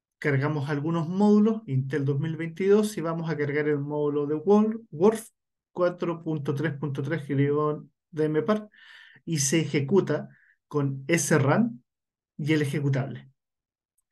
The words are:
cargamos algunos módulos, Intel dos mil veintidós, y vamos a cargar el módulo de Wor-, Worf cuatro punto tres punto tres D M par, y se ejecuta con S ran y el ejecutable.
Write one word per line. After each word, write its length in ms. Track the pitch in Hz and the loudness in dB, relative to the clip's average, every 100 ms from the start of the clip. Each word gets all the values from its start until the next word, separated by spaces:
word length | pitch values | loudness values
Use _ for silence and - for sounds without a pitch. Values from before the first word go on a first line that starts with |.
| _ _ | _ _
cargamos 500 | 156 139 147 151 139 | 0 0 0 -2 -2
algunos 400 | 147 147 170 160 | -4 -2 -2 -2
módulos, 540 | 185 208 208 214 220 - | 2 4 6 4 0 -2
Intel 380 | 131 135 156 | -4 -2 -2
dos 140 | 135 143 | -2 -2
mil 180 | 160 160 | -2 -4
veintidós, 600 | 165 165 190 202 214 208 | -8 -2 4 4 4 -2
y 60 | |
vamos 280 | 160 165 165 | -4 -4 -4
a 60 | 147 | -2
cargar 320 | 147 143 147 | -2 -2 0
el 100 | 147 | 0
módulo 480 | 143 147 147 147 143 | -2 -2 -2 -2 -2
de 80 | |
Wor-, 480 | 156 156 208 220 220 - | -2 4 4 4 -2 -10
Worf 380 | 147 190 220 - _ _ _ _ | 2 2 2 -8 _ _ _ _
cuatro 500 | - 175 175 175 165 | -2 -2 -2 -6 -6
punto 300 | 165 156 135 | -6 -6 -4
tres 180 | 139 147 | -2 -4
punto 300 | 135 151 135 | -4 -6 -6
tres 260 | 135 160 135 | -4 -6 -4
D 960 | 139 143 147 151 151 - _ _ 151 | 0 2 2 0 -4 -10 _ _ -4
M 180 | 156 156 | 0 0
par, 260 | 151 214 214 _ - - - - | 0 -2 -2 _ -20 -20 -20 -18
y 140 | - 160 | -6 -2
se 220 | 131 165 | 2 2
ejecuta 680 | 156 156 139 190 - 147 - - _ _ _ | 2 0 2 2 2 -2 -4 -16 _ _ _
con 380 | 147 139 135 - | -2 -2 -4 -2
S 320 | 165 - 160 | 0 2 2
ran 460 | 127 165 240 - _ _ _ _ _ _ | 4 2 2 -2 _ _ _ _ _ _
y 160 | 151 | 0
el 100 | 156 | 0
ejecutable. 680 | 143 156 139 135 113 - - _ _ _ _ _ _ _ _ | 2 -2 0 -2 -2 -8 -16 _ _ _ _ _ _ _ _